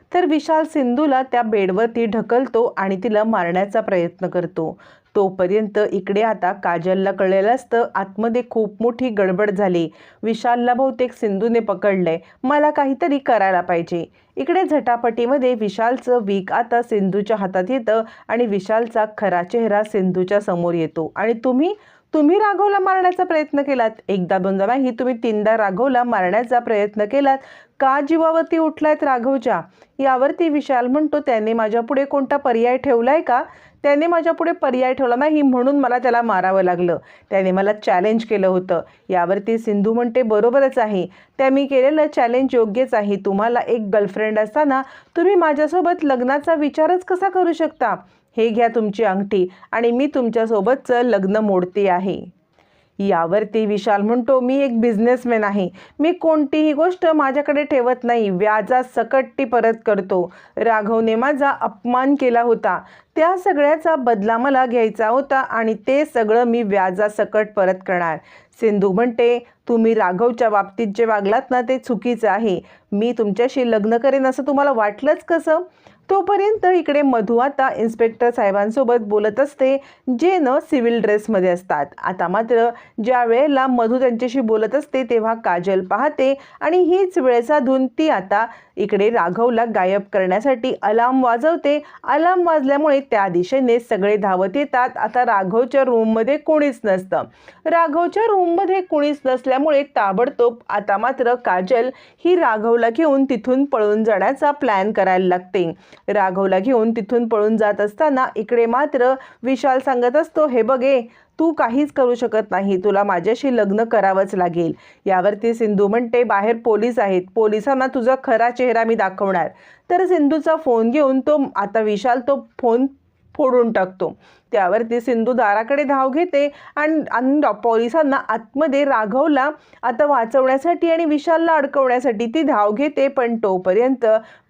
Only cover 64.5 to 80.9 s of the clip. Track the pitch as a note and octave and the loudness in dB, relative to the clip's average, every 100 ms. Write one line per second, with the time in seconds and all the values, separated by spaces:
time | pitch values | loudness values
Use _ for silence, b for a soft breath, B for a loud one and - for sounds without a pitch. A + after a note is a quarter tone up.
64.5 | C4 B3+ A#3+ A3 A3 A3 B3+ C#4 C4+ B3+ | 2 2 0 0 0 0 0 0 -2 -2
65.5 | A3 A3+ A3 C4+ C#4 D4+ B3 G#3+ A3+ A#3+ | -4 -2 -4 0 0 0 -2 2 2 2
66.5 | A#3 G#3 G3 F#3+ F3+ G#3 G#3 G3+ G#3+ G#3+ | 0 0 0 0 0 -2 -2 -2 -2 -2
67.5 | G#3 F#3 F#3+ G3 F3+ E3+ D3+ B B B | 0 0 0 -2 -2 -2 -4 B B B
68.5 | - A3 G#3 G3 F#3 B3 A3+ A#3+ A#3+ A#3+ | -2 0 2 0 2 0 2 0 0 -4
69.5 | B - A#3 A3+ A3 F3+ F#3 A#3 A#3 A#3 | B -2 0 2 2 0 2 0 2 0
70.5 | G#3 F#3+ - A3 G#3 A3+ G#3+ G3 A#3 C4 | 0 -2 -4 -6 0 0 2 2 0 0
71.5 | B3 A#3+ C4 - G3+ B3 A#3 G#3+ G3 A3+ | -2 0 -4 -2 -4 -2 0 0 0 0
72.5 | E3+ B B B G3+ A#3 B3 G#3 G3 B3+ | -2 B B B -2 -2 -2 -2 0 -2
73.5 | C4+ A#3+ A3 A3 A#3 C4+ C4+ C4 C4 C4+ | 0 0 0 0 0 2 2 0 -2 -2
74.5 | C#4 C#4+ A3+ G#3 G#3 C#4 F4 - E4+ E4 | 0 0 2 -2 -2 -2 -2 0 -2 0
75.5 | D#4+ F4+ b b b - G4 F4+ G4+ G4+ | 0 -2 b b b -2 -2 2 0 0
76.5 | A4 F#4 F#4 D#4+ C#4+ C#4 A#3 G#3 A#3 C#4 | 0 2 2 2 0 2 0 0 0 0
77.5 | C#4 C4 - A3+ A3+ A3+ A3+ A#3+ A#3+ G3+ | 0 -2 0 -4 0 -2 2 0 2 0
78.5 | G3+ G#3 A3+ A#3+ A#3+ G3+ G#3 G#3+ G#3 C#4+ | 0 0 0 2 0 2 0 0 0 -2
79.5 | - C4 C4+ B B - A#3+ E4+ F#4 B3+ | 0 0 0 B B -6 0 2 2 2
80.5 | C#4+ D#4+ C4+ A#3 | 0 0 0 2